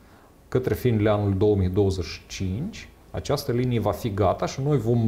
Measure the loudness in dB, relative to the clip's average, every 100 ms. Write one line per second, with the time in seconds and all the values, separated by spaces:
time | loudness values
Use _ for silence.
0 | -20 -20 -20 -20 -4 -2 -2 0 0 2
1 | 2 2 2 4 4 4 2 2 2 0
2 | -6 -10 -14 -8 -4 -4 -6 -10 -16 -20
3 | -12 -8 -4 -4 -2 -2 0 0 0 -2
4 | -4 0 0 0 -4 -4 0 0 2 2